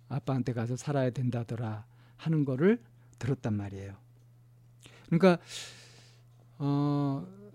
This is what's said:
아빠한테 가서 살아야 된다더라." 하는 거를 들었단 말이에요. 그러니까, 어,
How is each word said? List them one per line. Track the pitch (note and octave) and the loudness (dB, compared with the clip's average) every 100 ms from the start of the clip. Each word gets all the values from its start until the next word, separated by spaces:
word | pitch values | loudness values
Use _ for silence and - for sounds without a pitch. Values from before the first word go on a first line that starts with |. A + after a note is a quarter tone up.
| - | -8
아빠한테 | C3 - C3 A#2 | -6 -2 -2 -2
가서 | A#2+ A#2 B2+ | -2 -2 -4
살아야 | - C#3+ B2+ | -2 0 0
된다더라." | A#2+ B2 A#2+ A#2 A#2 A2+ G#2+ - - - - | 0 -2 -2 -4 -4 -6 -8 -12 -20 -20 -8
하는 | D#3+ D#3 C#3 | -2 0 2
거를 | B2+ F3+ A#3 - - - - | 2 4 4 -2 -20 -20 -8
들었단 | - C3+ A#2 G#2 | -2 -2 0 -2
말이에요. | G2+ G2 G2 G2+ - - - - - - - - - - - | -4 -8 -12 -14 -20 -20 -20 -20 -20 -20 -20 -20 -20 -18 -2
그러니까, | E3 F#3 E3+ - - - - - - - - - - - - | 4 6 6 0 -14 -14 -18 -20 -20 -20 -20 -20 -20 -20 -4
어, | C#3+ C#3+ C#3+ C#3+ C#3+ C#3 F#3 G3 G#3 | 0 2 2 2 0 -2 -6 -14 -20